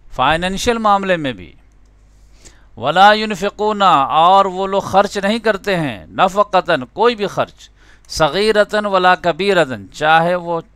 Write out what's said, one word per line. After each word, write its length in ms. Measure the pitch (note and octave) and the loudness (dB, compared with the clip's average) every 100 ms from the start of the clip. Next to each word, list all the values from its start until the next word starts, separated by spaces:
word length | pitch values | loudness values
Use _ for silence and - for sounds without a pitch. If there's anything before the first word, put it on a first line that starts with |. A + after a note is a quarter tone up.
| - | -12
फाइनेंशियल 640 | - C3+ E3 F#3 F#3+ B3 A#3 | -2 -2 0 -4 -4 -4 -2
मामले 380 | G#3+ G3 F#3+ F3 | 0 0 0 -2
में 160 | C#3 | -4
भी, 180 | G2 F2 - _ _ _ _ _ _ _ _ - _ _ - | -8 -14 -20 _ _ _ _ _ _ _ _ -20 _ _ -8
"वला 340 | B2+ F3 G#3 | -2 4 4
युनफिकूना", 760 | G#3+ G#3+ F3+ G3+ - G#3+ G#3 F#3+ D3 | 4 -2 -6 -6 -4 -4 2 4 4
और 420 | B2+ D3+ F3 G3 G3 | 2 2 4 4 2
वो 160 | F#3 F#3+ | -2 -4
लोग 240 | G3 - | -4 0
खर्च 260 | F#3+ G3+ G#3 | 0 0 -2
नहीं 200 | G3 A3+ | -4 -2
करते 340 | A3 G3 G3+ F3+ | -2 -2 -2 -4
हैं, 300 | C#3+ G2 D#2+ | -4 -8 -8
नफ़क़तन, 720 | A2 F#3 G3 G3+ F#3 F3 D3+ B2 | -2 0 0 0 0 0 -2 -4
कोई 220 | F3+ A#3+ | -2 -2
भी 120 | A3 F#3+ | 0 -4
खर्च, 400 | D3 - - - _ _ _ - | -4 -6 -8 -20 _ _ _ -10
सगीरतन 760 | - D#3 F3+ G#3+ G#3 G#3 G#3+ G#3 | -2 -2 0 0 2 0 -2 -2
वला 280 | F#3+ F3+ F3+ | 2 2 2
कबीरतन, 680 | F3 D#3 G3 F3+ C#3 A2 F#2+ | 0 -2 0 0 0 -4 -12
चाहे 420 | - D3+ D#3+ E3+ F3+ | -4 2 2 2 -2
वो 240 | E3+ E3 - | -4 -8 -8